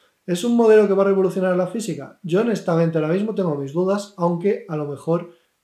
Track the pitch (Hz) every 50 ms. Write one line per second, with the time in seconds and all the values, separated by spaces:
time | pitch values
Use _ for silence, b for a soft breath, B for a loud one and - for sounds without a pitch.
0 | b b b b b - 175 175 - 240 240 233 233 220 214 214 208 196 196 196
1 | 196 196 196 196 190 180 - 196 185 185 180 180 180 180 - 233 208 - 151 131
2 | 135 - - _ - 165 165 196 226 233 208 170 - 185 165 165 170 165 160 160
3 | 156 156 170 196 208 220 202 190 185 170 147 139 139 135 143 170 185 190 196 202
4 | 202 - - - 175 175 175 170 175 196 214 - - - 156 151 147 147 139 135
5 | - 160 165 175 170 B B B B B B B